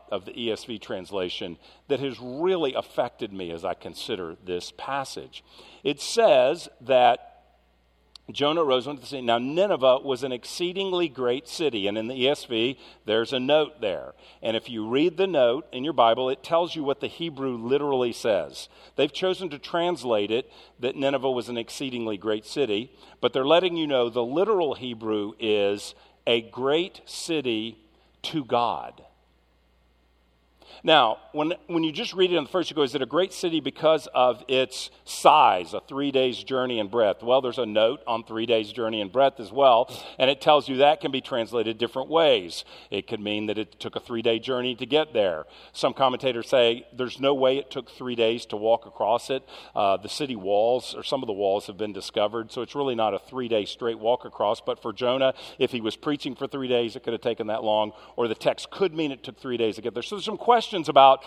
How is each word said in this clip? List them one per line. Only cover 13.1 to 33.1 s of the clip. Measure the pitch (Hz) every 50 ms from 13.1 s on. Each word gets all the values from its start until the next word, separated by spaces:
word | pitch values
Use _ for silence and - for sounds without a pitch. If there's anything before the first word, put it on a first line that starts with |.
| 104 110 117 110 139
a | 127
note | 127 131 147 156 151 131 - -
there. | 113 104 87 73 64 67 - _ - - - _
And | - 113 110
if | 113 - -
you | 120 110 107 110
read | 120 135 156 180 165
the | 156 190
note | 196 175 147 127 120 117 143 170 - -
in | 127 127
your | 151 160
Bible, | 127 120 117 117 120 131 131
it | 135 - -
tells | - 165 165 180 165 -
you | 160 147
what | 139 135 -
the | - 113
Hebrew | - - 170 170 151 131 135 135 123
literally | 117 113 120 131 143 143 147 139 127 127 120 110
says. | - - 123 104 90 78 71 67 - - - _ - - - _
They've | - 135 151 -
chosen | - 185 185 185 180 190 175
to | 143 143
translate | - - - 175 170 175 180 143 123 127 117 104 104 101
it | 110 120 - - - - - - _ _
that | 120 123 -
Nineveh | 151 135 139 139 135 123 135 131
was | 123 113 110
an | 123 117
exceedingly | 113 - - - 147 135 123 120 117 113 107
great | 95 92 110 107 110 110
city, | - - 156 139 113 104 101 120 - _ _ - - - _
but | - 123 -
they're | 139 131
letting | 139 156 170 180 185 175
you | 170 160 147
know | 139 127 120 120
the | 113 123 120
literal | 117 131 160 196 202 220 185 170 143 117
Hebrew | 104 123 127 120 110 113 110 107 107 101 104 113 -
is | 117 110 107 104 101 101 101 104 - - - - _ _ _ _ _
a | - 120 117 113
great | 110 - 120 127 139 143 165 175 196 - - -
city | - - - - - 165 156 131 127 113 110 110 113 107 - _ _ _ _ _ _ _ _ -
to | - - 160 135
God. | 110 123 120 120 117 95 69 60 60 - - - - _ _ _ _ _ _ _ _ _ _ _ _ _ _ _ _ _ _ _ _ _ _ _ _ _ _ _ _ _ _ _ - - - -
Now, | 160 156 151 127 110 117 - - - -
when, | 151 151 160 175 - - _
when | 170 165 160
you | 160 147
just | 170 240 - 165
read | 180 185 185 175
it |
in | 165 143
the | -
first, | - 185 170 -
you | 147
go, | 156 147
"Is | 131 123
it | 143 131
a |
great | 120